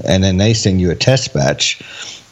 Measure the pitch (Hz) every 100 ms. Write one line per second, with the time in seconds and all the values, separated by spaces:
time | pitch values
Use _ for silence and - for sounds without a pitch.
0 | - 95 95 92 107 113 104 95 90 78
1 | - 131 - 73 69 - - - - -
2 | - - -